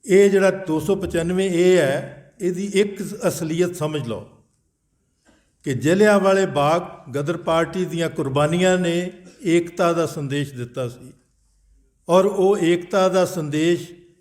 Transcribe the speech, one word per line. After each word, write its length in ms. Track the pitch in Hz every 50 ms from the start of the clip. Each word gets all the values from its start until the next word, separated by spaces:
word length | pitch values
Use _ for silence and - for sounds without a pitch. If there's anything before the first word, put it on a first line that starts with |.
| _
ਇਹ 240 | - 185 196 202 202
ਜਿਹੜਾ 220 | 196 190 190 190 180 - -
ਦੋ 120 | 156 156 160
ਸੌ 160 | - - 196
ਪਚਾਨਵੇਂ 520 | 190 180 170 - 170 165 170 180 185 196 190
ਏ 260 | 175 165 180 180 185
ਹੈ, 560 | 175 151 131 139 151 - - - - - _ _ _
ਇਹਦੀ 280 | 180 180 180 175 202 196 196
ਇੱਕ 280 | 196 214 202 - - 196 160 - - -
ਅਸਲੀਅਤ 480 | 180 - - 165 156 160 165 180 170 175
ਸਮਝ 300 | - 151 156 151 151 127
ਲਓ 200 | 113 107 110 104 - - _ _ _ _ _ _ _ _ _ _ _ _ _ _ _ _ _ _ _ _ _ _ _ _ _ _
ਕਿ 80 | 180 180
ਜਲਿਆਂਵਾਲੇ 720 | 226 110 151 180 196 214 214 208 202 190 196 196 196 190
ਬਾਗ 680 | 180 131 143 143 147 160 175 180 - - - - -
ਗਦਰ 260 | 120 139 147 147 170 165
ਪਾਰਟੀ 460 | - - 165 165 165 165 170 185 180
ਦੀਆਂ 240 | 175 - 165 165 156
ਕੁਰਬਾਨੀਆਂ 680 | - - 151 131 131 143 147 151 170 175 185 185 185
ਨੇ 340 | 180 180 170 170 175 180 185 - - - - - _ -
ਏਕਤਾ 440 | 170 165 170 170 170 - - 185 170 170
ਦਾ 120 | 165 165
ਸੰਦੇਸ਼ 460 | 147 147 156 143 135 139 147 143 139 135
ਦਿੱਤਾ 320 | 120 120 120 120 131 127 120
ਸੀ, 220 | 123 - 127 131 - _ _ _ _ _ _ _ _ _ _ _ _ _ _ _ _ _ _
ਔਰ 180 | - 170 185 190
ਉਹ 320 | 202 202 208 185 190 208 208
ਏਕਤਾ 480 | 175 160 175 170 175 - - 185 190 185
ਦਾ 160 | 180 190 180
ਸੰਦੇਸ਼ 640 | 175 - 175 156 147 139 151 156 170 175 170 - - - - - _ _ _